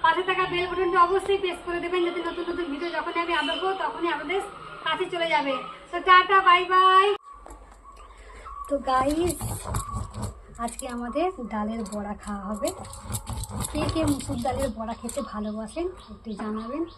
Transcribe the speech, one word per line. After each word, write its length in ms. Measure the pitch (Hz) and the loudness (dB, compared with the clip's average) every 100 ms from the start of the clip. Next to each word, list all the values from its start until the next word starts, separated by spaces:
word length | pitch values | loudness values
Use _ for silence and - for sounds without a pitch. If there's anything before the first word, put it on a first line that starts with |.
পাশে 180 | 320 320 370 | 4 2 2
থাকা 140 | 370 370 | 0 0
বেল 140 | 349 359 | 0 -2
বাটনটা 300 | 359 370 370 349 | 0 2 6 6
অবশ্যই 320 | 381 381 392 | 4 2 0
প্রেস 160 | 381 349 - | 2 -4 -4
করে 120 | 349 339 | -4 -2
দেবেন, 160 | 359 349 | 0 0
যাতে 140 | 349 339 | 0 -6
নতুন 180 | 339 339 | -6 -6
নতুন 160 | 302 277 | -4 -4
ভিডিও 160 | 277 339 320 | -4 -4 -4
যখনই 260 | 320 339 | -4 -2
আমি 100 | 339 330 | 0 0
আপলোড 200 | 285 330 | 0 0
করবো, 140 | 370 381 | -2 -2
তখনই 260 | 320 285 330 294 | -4 -2 -2 -2
আপনাদের 240 | 294 381 392 - - - 320 | -2 -4 -4 -12 -14 -8 -4
কাছে 200 | 320 359 | -2 -2
চলে 140 | 359 330 | -2 0
যাবে। 200 | 311 277 262 262 - - | 2 0 -2 -6 -14 -10
তো 60 | 349 370 | -4 8
টাটা, 300 | 359 370 381 381 | 8 10 6 8
বাই 160 | 359 359 | 6 6
বাই। 360 | - 359 370 392 403 - - - - - - - - - - - - - - - | 6 8 8 6 2 -4 -20 -18 -18 -20 -20 -20 -20 -20 -20 -20 -18 -16 -12 -2
তো 80 | 277 262 | -2 2
গাইস, 460 | 254 262 302 349 294 - - - - 1077 1077 - - - - - - 233 | 2 4 2 0 0 -4 -6 -4 -4 -4 -6 -6 -8 -8 -10 -18 -6 -6
আজকে 200 | - 269 240 | -6 -8 -6
আমাদের 320 | 240 277 349 370 226 | -4 0 0 -2 -6
ডালের 300 | 214 214 226 202 | -4 -4 -4 -6
বড়া 200 | 208 202 202 | -6 -6 -10
খাওয়া 200 | 208 202 190 | -8 -8 -6
হবে। 200 | 214 285 381 - - - - - - - - - | -4 -4 -6 -12 -14 -8 -8 -6 -8 -8 -6 -4
কে 120 | 302 - | -2 -2
কে 80 | 320 311 | 0 0
মুসুর 260 | 277 - 277 240 | 0 -2 -4 -2
ডালের 240 | 254 277 220 | -2 -2 -4
বড়া 160 | 226 233 | -6 -6
খেতে 200 | 240 285 - | -6 -6 -6
ভালোবাসেন 540 | 208 214 214 220 311 349 359 - | -6 -6 -6 -8 -6 -6 -8 -16
একটু 160 | 208 226 196 | -16 -12 -8
জানাবেন। 420 | 214 214 226 285 339 | -6 -6 -6 -6 -6